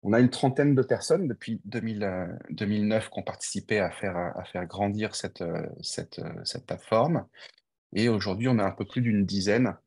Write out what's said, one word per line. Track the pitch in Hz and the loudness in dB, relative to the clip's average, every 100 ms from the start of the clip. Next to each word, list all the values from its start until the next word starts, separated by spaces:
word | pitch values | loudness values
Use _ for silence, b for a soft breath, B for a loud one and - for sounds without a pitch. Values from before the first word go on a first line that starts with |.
On | 101 | 4
a | 113 | 6
une | 127 | 6
trentaine | - 135 131 143 131 | 4 0 4 4 4
de | |
personnes | 120 113 - 170 165 | 2 0 2 0 2
depuis | 113 - 113 | -4 -6 -8
deux | 101 113 | -6 -6
mille, | 113 107 | -4 -4
euh, | 101 92 87 - - | -4 -4 -6 -8 -10
deux | - 104 | -4 0
mille | 107 104 | 2 2
neuf | 107 - | 2 0
qui | - | -8
ont | |
participé | - - - 98 - 107 | -8 -8 -8 -8 -2 0
à | 90 | 0
faire, | - 101 87 | -2 -4 -4
à | 87 - | -4 -6
faire | 90 90 87 | -8 -8 -8
grandir | 95 104 104 107 - | -2 -2 0 -4 -4
cette, | 95 - | -8 -6
euh, | 85 82 - - | -6 -4 -6 -10
cette, | - - - - | -8 -8 -8 -10
euh, | 85 85 | -10 -8
cette | 85 - - | -8 -10 -8
plateforme. | - - 113 143 160 - B B B _ _ _ | -10 0 2 4 0 -2 B B B _ _ _
Et | 98 117 | 0 2
aujourd'hui, | 107 101 95 127 | 2 0 0 2
on | 117 | 4
a | |
un | 98 | 2
peu | - | -2
plus | 95 127 | -6 0
d'une | 117 104 92 | 2 4 2
dizaine | 98 95 110 120 - | 2 4 4 4 0